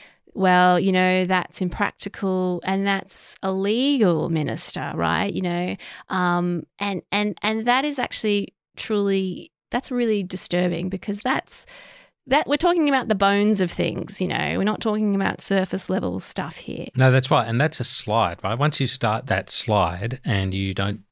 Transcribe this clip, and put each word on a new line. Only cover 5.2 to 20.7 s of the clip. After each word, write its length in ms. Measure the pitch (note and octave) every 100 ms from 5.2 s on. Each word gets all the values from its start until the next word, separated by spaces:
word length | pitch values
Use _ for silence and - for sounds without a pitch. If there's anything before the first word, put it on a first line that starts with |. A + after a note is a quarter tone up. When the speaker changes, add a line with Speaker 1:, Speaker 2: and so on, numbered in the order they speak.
| G3
Speaker 1:
You 120 | F#3
know, 340 | F#3 F3 F3+ G3 - - -
um, 560 | F#3+ F3+ F3 F3 F3 - -
and, 240 | G3+ F#3+ -
and, 240 | G3+ G#3 -
and 240 | G#3+ A3 A#3+
that 180 | B3
is 140 | D4 C#4
actually 560 | - - A3 G#3 G3 _ _ -
truly, 760 | - G#3 G3+ G3 F#3 - - _ _
that's 200 | B3 -
really 320 | B3 A#3 G#3
disturbing 680 | F3+ F#3+ - F3 F3+ E3+ F#3
because 320 | F#3 - G3+
that's, 460 | B3 C#4 - - - - - - - _ -
that 200 | C4+ C#4+
we're 80 | D4
talking 320 | E4+ F4 D4
about 180 | C4+ B3+
the 80 |
bones 460 | G3 G3 G3+ G#3 G3+
of 100 | F3+
things, 500 | - E3 F2 - -
you 60 | F3+
know, 280 | - D3 E3+
we're 60 |
not 160 | G3 G#3+
talking 340 | A3+ G#3+ G#3+
about 260 | G3 F#3+ -
surface 480 | - G3 F#3 F#3 -
level 300 | F#3 - F#3
stuff 380 | - - D#3 -
here. 320 | - - - B2+
Speaker 2:
No, 160 | C3
that's 180 | C3 C3
right. 160 | D3 A2
And 140 | A#2
that's 180 | D3+ -
a 60 |
slide, 560 | A#2 - - A2+ F#2+ E2+
right? 160 | F#2+ A#2+
Once 220 | D3 D3
you 80 | B2+
start 380 | - A2+ A2 -
that 220 | F#2+ -
slide 680 | - - G#2 E2+ F2 A2+ B2+
and 280 | - G2+ F#2+
you 220 | F#2+ G2